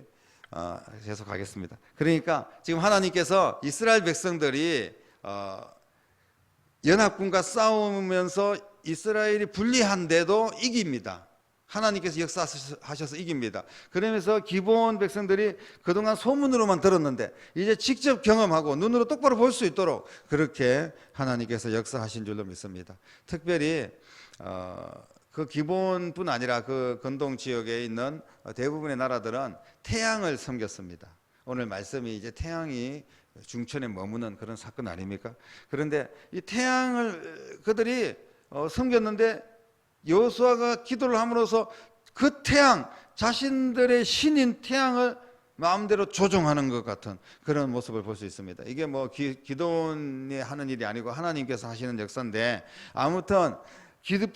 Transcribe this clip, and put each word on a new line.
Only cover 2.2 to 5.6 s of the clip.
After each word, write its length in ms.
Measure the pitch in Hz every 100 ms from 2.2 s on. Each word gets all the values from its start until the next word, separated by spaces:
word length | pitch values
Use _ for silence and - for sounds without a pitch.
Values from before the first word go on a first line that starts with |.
| 170 147 110 -
지금 160 | - 165
하나님께서 800 | 202 202 185 170 165 190 151 -
이스라엘 420 | 143 - 226 220 170
백성들이, 880 | 156 185 170 147 135 165 143 90 - _ _
어, 380 | 98 101 98 95